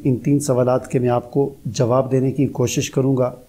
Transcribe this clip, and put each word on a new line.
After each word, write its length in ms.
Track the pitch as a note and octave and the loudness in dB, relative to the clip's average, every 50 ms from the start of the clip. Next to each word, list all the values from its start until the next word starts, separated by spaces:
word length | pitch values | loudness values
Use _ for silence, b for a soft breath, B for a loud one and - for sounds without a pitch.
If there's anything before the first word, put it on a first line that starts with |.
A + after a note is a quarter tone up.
| - | 0
ان 120 | C#3+ B2 | 0 0
تین 240 | A2 - C#3+ C#3+ C#3+ | 0 0 0 0 2
سوالات 480 | C#3+ - B2+ A#2+ B2+ B2 B2+ B2+ B2 | 2 0 0 2 2 2 2 0 -2
کے 120 | - - C3+ | -2 -2 0
میں 100 | B2 B2 | 0 2
آپ 220 | A#2+ A#2+ - - | 0 0 -2 -2
کو 220 | - C#3 C#3 C#3 - - - | -2 0 0 0 -4 -8 -10
جواب 460 | B2 G2+ - C3 A2 B2 C3 C3 A#2+ | -6 -2 0 0 2 2 2 2 2
دینے 200 | C3 C3 B2+ C3+ | 0 0 0 0
کی 160 | C3 - C#3 | 0 0 0
کوشش 440 | - - - B2 A#2+ - C#3+ C3+ - | 0 0 -2 -2 0 0 -2 -4 -2
کروں 260 | - C#3 B2+ C3+ C3+ | -2 0 0 2 2
گا۔ 140 | B2+ B2+ B2 B2 - - | 2 0 -2 -4 -8 -14